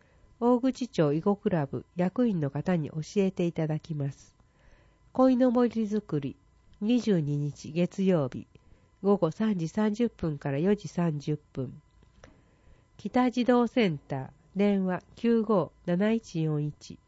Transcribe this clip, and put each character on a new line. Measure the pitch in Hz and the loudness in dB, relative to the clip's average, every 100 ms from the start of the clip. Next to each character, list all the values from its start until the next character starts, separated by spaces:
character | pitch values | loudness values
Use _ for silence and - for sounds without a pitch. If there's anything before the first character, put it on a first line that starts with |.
| _ _ _ _ | _ _ _ _
大 | 240 247 | 2 2
口 | 262 247 247 | 2 -2 -6
町 | - 151 | 0 2
囲 | 151 | 2
碁 | 202 202 | 0 0
ク | 208 | 0
ラ | 175 139 | -2 -2
ブ | 123 - - | -6 -10 -4
役 | 180 - 247 | -2 0 0
員 | 180 | 0
の | 143 | -2
方 | 147 170 180 | -4 -2 -2
に | 143 | -2
教 | 156 151 208 | -8 -4 -2
え | 190 | 0
て | - 175 | 0 -4
い | |
た | 165 156 | -2 -4
だ | 156 | -4
き | - | -6
ま | 151 139 | -6 -6
す。 | - - _ _ _ - - _ _ _ | -8 -20 _ _ _ -20 -20 _ _ _
鯉 | - 262 247 | 2 4 6
の | 254 | 4
ぼ | 240 240 | 4 2
り | 226 214 | 0 -2
作 | 208 - 151 | -4 -2 -4
り、 | 139 - _ _ _ - | -4 -10 _ _ _ -6
二 | 208 247 | 0 0
十 | 220 180 | 2 2
二 | 147 143 | 2 -2
日 | 147 - - | -4 -8 -8
月 | 165 175 - | -2 -2 0
曜 | 190 175 131 | 2 2 0
日、 | 120 - - _ - _ _ | -6 -14 -20 _ -20 _ _
午 | 196 202 | 0 2
後 | 160 | 0
三 | - 220 190 | 0 -2 0
時 | 160 | -2
三 | - 214 | 0 -2
十 | 208 233 | 0 -4
分 | - 165 143 | -2 -6 -4
か | 147 | -4
ら | 139 | 0
四 | 180 208 | 0 0
時 | 156 | -2
三 | - 170 147 | -2 -2 -2
十 | 147 151 - | -4 -6 -6
分。 | - 127 151 _ _ _ _ - _ _ _ _ - _ - | -8 -8 -10 _ _ _ _ -20 _ _ _ _ -20 _ -12
北 | - 247 254 | -4 0 0
児 | 240 | 0
童 | 240 247 233 | 2 2 2
セ | 254 202 | 2 0
ン | 147 | 0
タ | - 135 | -6 -8
ー、 | 131 - _ 190 | -8 -14 _ 0
電 | 202 196 185 | 2 2 0
話 | 180 - - | -4 -8 -4
九 | 233 226 | 0 2
五 | 214 202 147 - - | 2 2 0 -6 -4
七 | 175 208 | 0 2
一 | 226 - 165 | 0 -2 -4
四 | 156 151 | -2 -2
一。 | 147 - - - | -4 -8 -18 -20